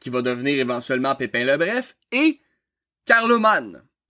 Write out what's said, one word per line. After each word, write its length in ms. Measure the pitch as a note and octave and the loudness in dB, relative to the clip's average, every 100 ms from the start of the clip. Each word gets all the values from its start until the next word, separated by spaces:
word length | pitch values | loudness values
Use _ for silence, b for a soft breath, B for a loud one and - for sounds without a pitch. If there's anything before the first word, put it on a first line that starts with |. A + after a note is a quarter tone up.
qui 80 | C3 | -6
va 140 | B2+ | -4
devenir 360 | B2 B2 C#3 C#3 | -2 -2 -2 -2
éventuellement 560 | B2 B2 - C3 C3 | -2 -4 -4 -2 -2
Pépin 300 | C3+ B2 A#2+ | -2 -4 -2
le 140 | C3 C#3+ | 0 0
Bref, 360 | E3+ B3 B3 _ _ | 0 -4 -6 _ _
et 300 | B3 D#4 D4 _ _ _ _ _ _ | 0 0 0 _ _ _ _ _ _
Carloman, 800 | - A#3 A#3 A#3 A3 F3+ A2 D2 _ _ | 0 2 4 4 4 2 -2 -14 _ _